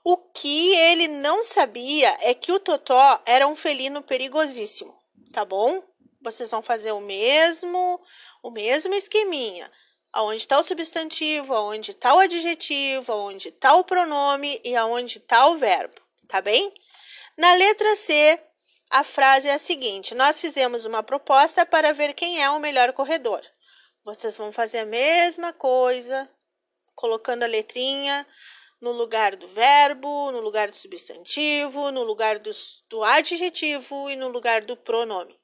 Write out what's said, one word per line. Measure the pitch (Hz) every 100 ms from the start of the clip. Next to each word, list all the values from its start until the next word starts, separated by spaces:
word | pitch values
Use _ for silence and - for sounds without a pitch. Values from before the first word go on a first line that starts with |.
o | 339 359
que | _ - 285 302 349 370
ele | 330 339 330
não | 285 285 381
sabia | 453 - 254 233 254 302 240 -
é | 226
que | 254 -
o | 381
Totó | 392 294 - 254 269 247 -
era | 247 277
um |
felino | 302 320 277 262 285
perigosíssimo, | 277 262 262 294 302 247 208 - 165 _ _ _ _
tá | -
bom? | 196 196 233 370 - _ _ _
Vocês | 240 226 233
vão | 220
fazer | 220 226 214
o | 208
mesmo, | 202 196 226 294 330 330 349 359 359 359 _ - - _
o | 240
mesmo | 226 214 285 370
esqueminha. | 392 392 427 415 302 226 180 - _ _ _ _
Aonde | - 214 220 -
tá | 285
o |
substantivo, | - 311 320 339 320 - 311 302 269
aonde | 233 208 214 208
tá | - -
o | 311
adjetivo, | 381 339 330 320 - 285 277 269 247
aonde | 214 202 196 165
tá | _ 269
o | 330
pronome | 359 359 339 285 285 277 285 285
e | 240
aonde | 240 226 240 247 -
tá | - 233 277
o | 330
verbo, | 233 170 92 - _ _ _
tá | 196
bem? | 190 226 403 - _ - - - - -
Na | 349
letra | 359 392 427 415
C, | 415 - 302 302 311 _ _ _ _ _
a | 262
frase | 285 - 269 269 277
é |
a | 277
seguinte: | - 285 247 196 190
"Nós | 240 277 311
fizemos | 330 277 254 240 220
uma | 226
proposta | 214 277 - 269 311 - 349
para | 320 311
ver | 285 294
quem | 277 349 339
é | 277
o | 302
melhor | 294 269 247
corredor." | 254 269 320 247 190 - _ _ _ _ _
Vocês | 208 214 226
vão | 214 208
fazer | 208 220 233
a | 214
mesma | 226 285 339 349 339 339
coisa | 330 262 254 254 254 240 269 269 _ _ _ _ _ _
colocando | - 233 220 220 240
a | 233
letrinha | 220 214 247 262 277 277 277 285 _ - - _ _
no | 240
lugar | 240 233 220 208 190
do | 180
verbo, | 196 254 285 285 269 285 285 285
no | 247
lugar | 220 214 208
do | -
substantivo, | 202 175 - - 180 - 302 294 285 269 285
no | 262
lugar | 226 214 220 214
do | 214
s-, | 208 - - _
do | 226
adjetivo | 214 294 311 339 359 339 311 285 254 277 277
e | 269
no | 262
lugar | 247 233 226
do | 214 240
pronome | - 233 233 190 170 _